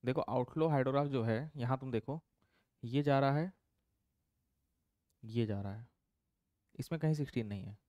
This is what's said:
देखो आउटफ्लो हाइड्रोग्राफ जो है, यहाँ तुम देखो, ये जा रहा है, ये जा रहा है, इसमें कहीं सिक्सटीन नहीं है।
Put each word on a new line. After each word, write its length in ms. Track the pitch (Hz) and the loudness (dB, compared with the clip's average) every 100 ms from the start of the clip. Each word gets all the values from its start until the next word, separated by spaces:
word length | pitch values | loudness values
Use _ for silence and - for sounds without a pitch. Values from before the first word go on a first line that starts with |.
देखो 180 | 120 135 | 0 0
आउटफ्लो 440 | - 127 123 - 160 | 0 0 0 2 2
हाइड्रोग्राफ 400 | 143 131 139 143 | 4 4 2 2
जो 160 | 135 | 0
है, 280 | 113 113 151 147 | 2 0 -2 -4
यहाँ 200 | 120 131 | -2 -2
तुम 140 | 131 | 0
देखो, 280 | 117 - 156 _ _ _ _ _ _ | -4 -2 -8 _ _ _ _ _ _
ये 200 | 117 131 | -4 0
जा 160 | 143 139 | 4 4
रहा 180 | 139 143 | 4 2
है, 140 | 175 - _ _ _ _ _ _ _ _ _ _ _ _ _ _ _ _ | -2 -8 _ _ _ _ _ _ _ _ _ _ _ _ _ _ _ _
ये 220 | 110 113 110 | -6 -2 0
जा 140 | 101 | -2
रहा 120 | 101 | -6
है, 140 | 101 120 _ _ _ _ _ _ _ _ - | -10 -14 _ _ _ _ _ _ _ _ -12
इसमें 240 | - 165 | -6 -2
कहीं 140 | 156 151 | 0 2
सिक्सटीन 320 | 139 - 110 | 0 -2 -2
नहीं 160 | 101 | -6
है। 140 | 104 104 | -8 -14